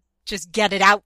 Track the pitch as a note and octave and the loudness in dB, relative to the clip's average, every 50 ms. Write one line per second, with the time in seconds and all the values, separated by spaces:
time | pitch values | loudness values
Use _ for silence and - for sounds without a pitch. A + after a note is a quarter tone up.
0 | _ _ _ _ _ - G#3+ F#3+ - F3+ D#3+ A3 G#3+ G3+ G3 G3 G3 G3 G#3 G#3 | _ _ _ _ _ -14 -14 -14 -14 -10 -6 -4 -4 -2 0 2 2 2 2 2
1 | _ | _